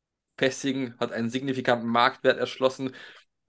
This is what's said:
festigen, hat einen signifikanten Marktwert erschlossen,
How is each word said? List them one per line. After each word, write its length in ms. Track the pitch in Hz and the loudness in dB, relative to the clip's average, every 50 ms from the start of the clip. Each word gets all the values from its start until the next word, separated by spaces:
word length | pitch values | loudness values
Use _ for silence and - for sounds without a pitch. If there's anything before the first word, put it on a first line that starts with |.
| _ _ _ _ _ _ _ - | _ _ _ _ _ _ _ 0
festigen, 580 | 139 131 131 - - 139 131 135 131 117 117 - | 0 0 0 -2 -4 -4 -2 -2 -4 -6 -6 -4
hat 120 | 120 117 | -6 -4
einen 180 | - 113 117 113 | -4 -4 -4 -4
signifikanten 580 | 120 131 135 139 131 127 127 131 120 117 113 117 | -4 -4 -4 -4 -4 0 2 2 2 2 2 0
Marktwert 500 | 117 120 120 131 - - - 131 120 - | 2 4 4 4 2 2 2 2 2 2
erschlossen, 560 | 123 123 - - 131 131 131 - 135 127 - - - - - - _ _ _ _ _ | 0 -4 -2 0 0 0 0 -2 -6 -8 -8 -10 -18 -20 -20 -20 _ _ _ _ _